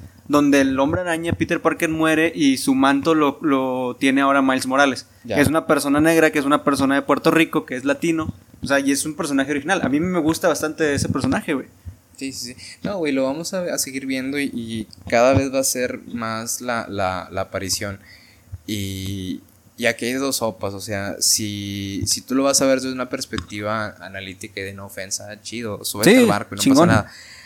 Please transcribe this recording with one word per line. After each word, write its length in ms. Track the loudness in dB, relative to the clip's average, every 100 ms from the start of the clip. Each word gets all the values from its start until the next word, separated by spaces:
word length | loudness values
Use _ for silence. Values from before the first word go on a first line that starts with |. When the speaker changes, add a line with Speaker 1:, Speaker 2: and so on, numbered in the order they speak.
| -20 -20 0
Speaker 1:
donde 340 | 2 4 4
el 160 | 4 2
Hombre 220 | 0 0
Araña, 320 | -2 -4 -2
Peter 260 | -4 -2 0
Parker, 280 | 0 0 -2
muere 420 | 0 2 4 2 2
y 220 | 2 2
su 180 | 2 4
manto 400 | 4 4 2 4
lo, 240 | 2 2
lo 540 | 0 0 0 -2 -4 0
tiene 220 | 2 4
ahora 200 | 4 4
Miles 260 | 4 0 0
Morales. 400 | 4 4 2 -8 _
Speaker 2:
Ya. 140 | -4 2
Speaker 1:
Que 40 |
es 60 | 4
una 180 | 2 2
persona 360 | 2 4 4
negra, 280 | 4 6 4
que 80 | 2
es 60 | 2
una 180 | 2
persona 320 | 2 0 2 0
de 60 |
Puerto 300 | 2 2 4
Rico, 340 | 4 2 0 -4
que 120 | -6
es 80 | -2
latino, 460 | -2 0 -2 -4 -8 _ -14
o 60 | 0
sea, 120 | 0
y 120 | 2
es 140 | 0 -2
un 100 | -6
personaje 340 | -2 0 0
original. 300 | -2 0 0
A 60 | 2
mí 100 | 0
me 200 | 0 0
gusta 300 | 0 2 0
bastante 440 | 0 -2 -2 0
ese 160 | 0 0
personaje, 440 | -2 0 -2 -2
güey. 140 | -6 -6 -16 -20 -20 _ -12
Speaker 2:
Sí, 140 | -10
sí, 200 | -10 -14
sí. 20 | -14 -18 -10
No, 140 | -8 -4
güey, 160 | -2
lo 100 | 0
vamos 300 | -2 -4 -6
a, 80 | -6 -4
a 40 | -4
seguir 260 | -4 -6 -6
viendo 320 | -6 -4 -4
y, 140 | -4
y 340 | -6 -8 -8 -8 -14 0
cada 240 | 4 6
vez 180 | 6 2
va 60 | 0
a 40 |
ser 360 | -2 -2 -4 -6 -10
más 480 | -8 -6 -6 -6 -8
la, 240 | -4 -4 -4
la, 380 | -2 -2 -2 -6
la 100 | -8
aparición. 580 | -6 -6 -4 -4 -6 -10 -16 -20 _ _ _ -18 -8
Y, 720 | -6 -4 -6 -6 -6 -6 -8 -12 _ _ -2
y 80 | -2
aquí 180 | 0 -4
hay 80 |
dos 240 | -2 -2 -2
sopas, 360 | -4 -4 -8
o 60 | -8
sea, 340 | -8 -6 -6 -2
si, 840 | 0 0 -2 -4 -6 -6 -6 -4 -4
si 160 | -4
tú 140 | -2 0
lo 80 |
vas 180 | 2 2
a 40 | 2
ver 140 | 2
desde 140 | -2
una 160 | -6 -8
perspectiva 840 | -8 -8 -10 -10 -8 -4 -4 -6 -10
analítica 640 | -16 -14 -14 -14 -14 -10
y 20 |
de 100 | -10
no 120 | -12 -14
ofensa, 560 | -14 -10 -10 -10 -16
chido, 420 | -12 -10 -8 -8
súbete 280 | -8 2 6
Speaker 1:
Sí, 60 | 8
Speaker 2:
al 80 | 6
barco 280 | 2 -2 -2
y 20 |
no 40 |
Speaker 1:
chingón. 240 | 4 6 6
Speaker 2:
pasa 140 | 4
nada. 100 | 2 -10 -20 -20